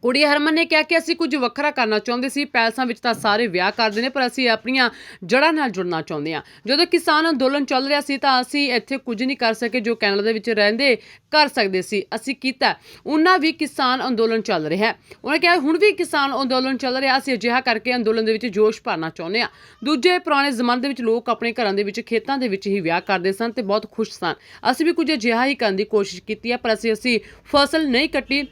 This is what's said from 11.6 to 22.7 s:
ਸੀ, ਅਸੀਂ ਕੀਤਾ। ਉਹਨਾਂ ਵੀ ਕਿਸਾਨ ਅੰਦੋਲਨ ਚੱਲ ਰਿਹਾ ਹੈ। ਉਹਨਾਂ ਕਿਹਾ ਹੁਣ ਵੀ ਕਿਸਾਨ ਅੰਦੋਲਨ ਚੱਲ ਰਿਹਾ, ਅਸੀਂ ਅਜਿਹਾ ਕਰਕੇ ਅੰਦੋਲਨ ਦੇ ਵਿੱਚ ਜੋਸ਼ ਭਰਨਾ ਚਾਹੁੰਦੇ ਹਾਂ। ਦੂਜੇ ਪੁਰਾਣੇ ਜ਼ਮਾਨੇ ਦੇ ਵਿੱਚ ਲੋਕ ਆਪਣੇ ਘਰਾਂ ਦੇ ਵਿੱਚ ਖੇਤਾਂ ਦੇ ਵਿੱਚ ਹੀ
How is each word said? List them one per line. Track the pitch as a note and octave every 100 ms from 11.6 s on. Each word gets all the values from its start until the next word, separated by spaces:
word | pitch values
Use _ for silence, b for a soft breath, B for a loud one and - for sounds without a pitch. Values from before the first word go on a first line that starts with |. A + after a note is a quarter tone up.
| G3+ F#3
ਸੀ, | F3+ G#3 - A3
ਅਸੀਂ | - C4
ਕੀਤਾ। | C4 C4 A#3+ E3+ B B -
ਉਹਨਾਂ | D4+ E4 F#4
ਵੀ | D4+
ਕਿਸਾਨ | E4 D4+ - C4 B3+ B3
ਅੰਦੋਲਨ | A#3 A3+ A3+
ਚੱਲ | G#3+ F#3 D3+
ਰਿਹਾ | D#3+ A3
ਹੈ। | - B B
ਉਹਨਾਂ | A3+ D#4
ਕਿਹਾ | F4 F4
ਹੁਣ | C#4 D#4+
ਵੀ | G#4
ਕਿਸਾਨ | G4 F4 D#4 C#4 C4+
ਅੰਦੋਲਨ | C4+ B3+ C4 C4
ਚੱਲ | C4 B3+
ਰਿਹਾ, | C4+ C4
ਅਸੀਂ | C4+
ਅਜਿਹਾ | B3 A3+ B3
ਕਰਕੇ | B3+ A3 B3 B3
ਅੰਦੋਲਨ | G#3+ A3+ A3
ਦੇ |
ਵਿੱਚ | A3 B3
ਜੋਸ਼ | F#3+ G#3+ -
ਭਰਨਾ | - F3 D#3+
ਚਾਹੁੰਦੇ | - E3 G#3+
ਹਾਂ। | A#3 B B B
ਦੂਜੇ | A3+ D4+ E4+ F4+
ਪੁਰਾਣੇ | F4+ C#4+ C#4
ਜ਼ਮਾਨੇ | A#3 A#3+ B3
ਦੇ | C4+
ਵਿੱਚ | C4
ਲੋਕ | A#3 A3+ A#3+
ਆਪਣੇ | A3+ A#3
ਘਰਾਂ | A3+ A3
ਦੇ | G3
ਵਿੱਚ | G3+ A3+
ਖੇਤਾਂ | B3 A3+ A3 C#4
ਦੇ | B3
ਵਿੱਚ | G3
ਹੀ | G3+